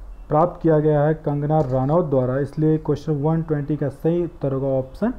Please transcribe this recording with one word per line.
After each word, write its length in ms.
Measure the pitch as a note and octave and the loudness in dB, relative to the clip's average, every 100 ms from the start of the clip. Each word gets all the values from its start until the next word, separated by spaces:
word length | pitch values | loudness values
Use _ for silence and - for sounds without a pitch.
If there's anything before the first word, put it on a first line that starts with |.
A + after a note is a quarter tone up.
| - - - | -16 -14 -2
प्राप्त 340 | D3+ F#3 - | 2 2 2
किया 160 | D#3+ D#3 | 2 4
गया 240 | D3+ D3+ | 4 4
है 120 | D3 | 2
कंगना 460 | D#3 - C#3+ D3 D#3 | 0 -2 -2 0 0
रनौत 440 | C#3 B2+ C3 E3 | 2 0 2 2
द्वारा। 340 | E3 C3+ B2 C3 | 2 2 2 0
इसलिए 400 | C3+ - D#3 D#3 | -2 0 2 2
question 340 | D#3 C#3+ - | 0 -2 -2
one 300 | D3+ D3 E3 | -2 0 0
twenty 340 | D#3+ D3 C#3 D3+ | 0 -2 -2 -2
का 120 | C#3+ | -4
सही 360 | B2+ D#3+ F3 | -2 0 0
उत्तर 280 | E3 - C#3 | -2 -4 -4
होगा 140 | C3+ C3+ | -2 0
option 480 | C3+ C3 - A3 | 0 -2 -4 -4